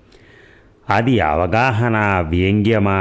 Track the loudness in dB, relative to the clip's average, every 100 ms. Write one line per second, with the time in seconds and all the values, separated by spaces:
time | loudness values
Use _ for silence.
0 | _ -20 -20 -20 -20 -20 -20 _ -4 -2
1 | 0 0 0 0 0 0 0 0 0 0
2 | 0 0 -2 0 0 0 0 0 0 0